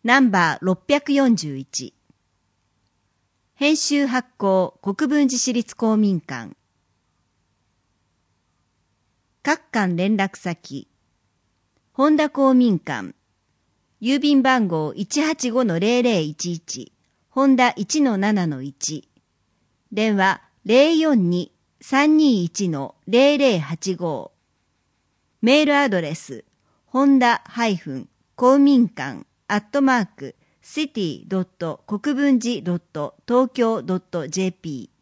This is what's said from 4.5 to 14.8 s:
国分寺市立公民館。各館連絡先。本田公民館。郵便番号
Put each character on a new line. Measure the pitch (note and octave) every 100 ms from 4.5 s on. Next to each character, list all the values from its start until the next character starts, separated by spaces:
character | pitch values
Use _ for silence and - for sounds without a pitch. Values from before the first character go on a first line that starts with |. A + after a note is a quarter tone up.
| F#3+ F#3 _
国 | G3 G3 D4+
分 | D4 C#4
寺 | B3+
市 | -
立 | A#3+ A3 -
公 | A3+ G#3+
民 | G#3 F3
館。 | - C3 A2+ - _ _ _ _ _ _ _ _ _ _ _ _ _ _ _ _ _ _ _ _ _ _ _ _ _ _ _ _
各 | - D#4+ _
館 | A3+ F#3 E3+
連 | F#3+ G#3+
絡 | G3 -
先。 | F3+ E3 - C#3 - _ _ _ _ _ _ _ _ _ _
本 | - C#4+ D4+
田 | D4+
公 | C#4 C4+
民 | B3+ B3 F3+
館。 | - B2 F#2+ - _ _ _ _ _ _ _ _
郵 | A3 C#4
便 | D4 C#4
番 | C4 C4 G3+
号 | D#3+